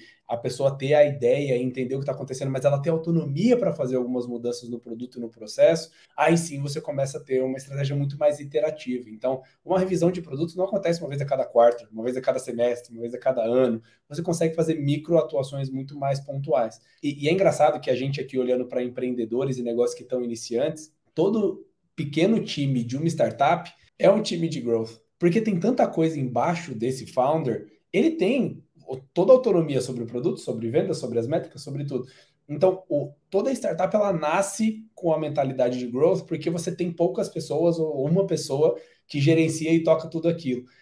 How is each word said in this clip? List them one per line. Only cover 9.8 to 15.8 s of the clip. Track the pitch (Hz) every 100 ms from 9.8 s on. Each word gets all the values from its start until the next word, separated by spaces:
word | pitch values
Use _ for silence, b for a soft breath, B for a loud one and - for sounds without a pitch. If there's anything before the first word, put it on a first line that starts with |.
| 185 175 170
de | 180
produto | - 135 170
não | 185 185
acontece | 202 170 170
uma | 151
vez | 143
a |
cada | 135 131 123
quarto, | 117 120 120 107
uma | 110
vez | 117
a | 127
cada | 127 131
semestre, | 123 117 120 120 -
uma | 113
vez | 117
a | 123
cada | 135 127
ano. | 113 123 127 113 - _ _
Você | 147
consegue | 170 165 165
fazer | 160 160
micro | 160 143 147 151 165
atuações | 160 147 131 139 135
muito | 131